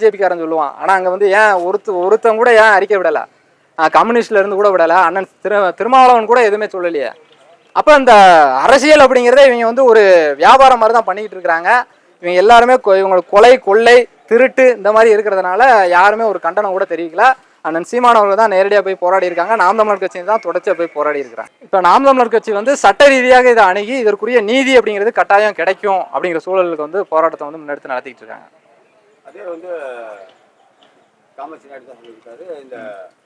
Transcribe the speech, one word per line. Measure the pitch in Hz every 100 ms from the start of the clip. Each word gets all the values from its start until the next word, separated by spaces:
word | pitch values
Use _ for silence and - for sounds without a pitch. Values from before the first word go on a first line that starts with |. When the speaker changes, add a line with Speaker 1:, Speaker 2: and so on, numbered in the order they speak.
Speaker 1:
ஜே | 220
பி | 202
காரன் | 185 175
சொல்லுவான். | 160 160 143 -
ஆனா | 156 190
அங்க | 185
வந்து | 185 202 196
ஏன் | 214 190 175
ஒருத்த-, | 196 220 185 180
ஒருத்தன் | 214 226 220
கூட | 240 226
ஏன் | 220 196
அறிக்கை | 202 202
விடல? | 175 147 - _ _ _ _ -
ஆஹ் | 160 156
கம்யூனிஸ்ட்ல | 202 233 - 214
இருந்து | 196 196
கூட | 208
விடல. | 185 165 175 170
அண்ணன் | 185 190 _ -
திரு-, | 202 185 170
திருமாவளவன் | 214 262 254 240 214
கூட | 247 220
எதுவுமே | 208 214
சொல்லலையே. | 190 175 160 123 - _ _ _ _ _ -
அப்ப | - 294
இந்த | 254 214 190 165 143 131 165
அரசியல் | 269 277 302 269
அப்படிங்கிறத | 247 240 254 277
இவங்க | 240 226
வந்து | 240 262
ஒரு | 220 196 175 156 139
வியாபாரம் | 175 262 269 247
மாதிரி | 220 233
தான் | 220
பண்ணிக்கிட்டு | 185 214 190
இருக்கிறாங்க. | 175 165 180 240 254 _ _ _
இவங்க | 175 180
எல்லாருமே | 202 233 240 254 220
கொ-, | 190
இவங்க | 190 185 170
கொலை, | 202 233 254 196
கொள்ளை, | 202 233 247 226 _ -
திருட்டு | 226 254 - 254 226
இந்த | 196
மாதிரி | 214 226
இருக்கிறதுனால | 208 214 196 180 190 262 226 185 175
யாருமே | 196 214 226
ஒரு | 185 165
கண்டனம் | 190 208
கூட | 185 196
தெரிவிக்கல. | 160 165 160 247 - _ _ 165
அண்ணன் | 165 175
சீமான் | 240 247 226
அவர்கள் | 202 196
தான் | 220
நேரடியா | 190 196 202 190
போய் | 190
போராடி | 180 190 180
இருக்காங்க. | 170 175 220
நாம் | 180 220
தமிழர் | 214 202
கட்சி | 185 190 180
தான் | 220 175
தொடர்ச்சியா | 175 202 165
போய் | 165 147
போராடி | 147 147
இருக்கிறாங்க. | 127 113 110 _ 233
இப்ப | 196 175
நாம் | 208 269
தமிழர் | 262 226
கட்சி | 226 214 202
வந்து | 220 277
சட்ட | 208 - 285
ரீதியாக | 269 247 254 254
இதை | 226 196
அணுகி | 190 208 269
இதற்குரிய | 214 208 220 247 202
நீதி | 240 262 254
அப்படிங்கிறது | 226 208 208 202
கட்டாயம் | 175 202 208 196
கிடைக்கும் | 170 190 208 190 -
அப்படிங்கிற | 139 180 165 180
சூழலுக்கு | 190 180 160 151
வந்து | 180 190
போராட்டத்தை | 160 160 151 147
வந்து | 160
முன்னெடுத்து | 147 143 147
நடத்திக்கிட்டு | 127 127 117
இருக்காங்க. | 110 110 _ _ _ _ _ _ _ _ _
Speaker 2:
அதே | 165 196
வந்து | 165 180 170 139 120 113 101 95 _ _ _ _ _ _ _ _ _ _ -
காமராஜ் | 147 156 139
நாயுடு | 139 123
தான் | 120
சொல்லியிருக்காரு, | 117 113 117 117 180 151
இந்த | 135 123 113 101 90 _